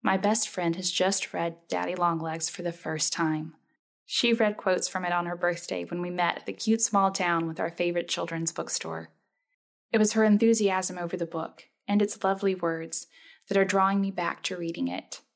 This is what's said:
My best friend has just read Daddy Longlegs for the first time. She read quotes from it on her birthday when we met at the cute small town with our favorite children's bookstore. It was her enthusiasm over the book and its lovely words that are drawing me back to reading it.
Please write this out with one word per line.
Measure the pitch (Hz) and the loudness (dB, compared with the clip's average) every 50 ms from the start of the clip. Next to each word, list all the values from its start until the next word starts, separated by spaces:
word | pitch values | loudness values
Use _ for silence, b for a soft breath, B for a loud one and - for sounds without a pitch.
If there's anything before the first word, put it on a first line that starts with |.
| - | 2
My | 208 196 | 2 0
best | 190 190 202 214 214 - - | 2 2 2 4 4 2 0
friend | - - 175 170 165 | -2 -2 0 0 0
has | 180 185 180 | 0 -2 -4
just | - - 185 190 196 - - - - | 0 2 2 2 2 0 -2 -2 -4
read | 180 170 170 165 - _ _ | -4 -4 -4 -4 -8 _ _
Daddy | 180 175 175 170 180 | -4 -4 -2 -4 -2
Longlegs | 175 175 175 170 160 156 160 160 165 160 - | 0 0 0 0 0 -2 -4 -4 -2 -2 -4
for | - - 175 | -4 -2 -4
the | 175 165 | -4 -6
first | 170 - 165 160 156 - - - | -4 -6 -6 -2 0 0 0 0
time. | - 170 160 156 156 156 160 - _ _ _ _ _ _ _ _ _ _ | 0 0 0 0 -2 -4 -8 -12 _ _ _ _ _ _ _ _ _ _
She | _ - - - 240 233 | _ -4 0 2 2 4
read | 226 226 214 208 | 4 2 0 0
quotes | 214 - 196 185 - - - | 0 0 0 0 2 0 -2
from | - 190 180 | -4 -4 -2
it | 175 175 | -2 -2
on | 175 175 | -2 -2
her | 175 175 | -2 -4
birthday | 175 180 175 175 170 - - 196 180 170 | -2 0 0 0 -2 -4 -6 -6 -6 -4
when | 170 175 175 | -4 -4 -4
we | 175 180 | -4 -4
met | 180 180 175 170 - - | -2 0 0 0 0 -2
at | - | -4
the | - 185 | -10 -8
cute | - - 220 220 220 | -4 0 0 2 2
small | - - - 202 196 190 190 | 2 2 2 2 2 2 2
town | - 185 175 170 165 165 | 0 0 0 0 0 0
with | 165 160 165 | -2 -2 -2
our | 185 170 | -4 -4
favorite | 170 - 175 175 175 175 170 - | -2 -2 -2 0 0 -2 -2 -2
children's | - - 175 170 170 165 165 165 | -4 -4 -4 -4 -4 -2 -2 -2
bookstore. | - - 160 160 - - - 165 165 160 165 - _ _ _ _ _ _ _ _ _ _ _ _ _ _ _ _ - | -2 -4 -4 -2 -4 -4 -4 -4 -8 -8 -10 -12 _ _ _ _ _ _ _ _ _ _ _ _ _ _ _ _ 2
It | 220 | 2
was | 214 214 - | 4 4 4
her | 220 220 | 4 4
enthusiasm | 214 208 202 226 226 233 220 214 196 190 185 185 - 180 | 6 6 6 6 6 4 6 4 2 2 2 0 0 -2
over | 180 175 170 - | -2 -6 -4 -4
the | 175 175 | -4 -4
book | 165 - 165 160 - - - - _ _ _ _ - | -4 -4 -6 -8 -8 -12 -18 -20 _ _ _ _ 0
and | 202 202 | 2 2
its | 208 202 - - - | 4 2 0 0 0
lovely | 190 196 190 202 196 190 | 0 0 2 0 0 0
words | 180 175 165 165 160 165 165 - - - B B B B B B B B _ | 0 -2 -2 -2 -4 -6 -4 -2 -2 -4 B B B B B B B B _
that | 202 196 | 4 4
are | 190 | 4
drawing | 190 190 196 190 190 196 196 | 4 4 4 4 4 4 2
me | 196 196 190 | 0 0 -2
back | 180 170 170 - - - | -2 -2 -2 -4 -4 -6
to | - 190 | -6 -6
reading | 175 170 165 170 170 - | -4 -6 -6 -4 -4 -4
it. | - 175 185 - _ - - _ _ _ | -4 -4 -6 -10 _ -18 -18 _ _ _